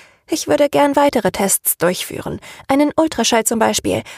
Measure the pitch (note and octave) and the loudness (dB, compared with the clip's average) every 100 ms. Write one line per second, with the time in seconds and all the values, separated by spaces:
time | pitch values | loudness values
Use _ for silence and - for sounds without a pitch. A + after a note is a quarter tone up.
0 | - _ _ D#4+ - D4 C#4+ C#4 C#4+ C#4 | -20 _ _ -6 0 2 2 2 2 4
1 | C#4+ B3+ F3+ - G3 - - - E3+ F3+ | 2 2 0 0 -2 0 -2 -2 -2 -2
2 | - - - - - - - C#4 D4 - | -8 -10 -10 -12 -14 -20 -2 2 2 2
3 | D#4+ - A3+ A#3 A3 A3+ A3 G#3 - - | 0 0 2 2 0 0 0 0 -2 -4
4 | - | -6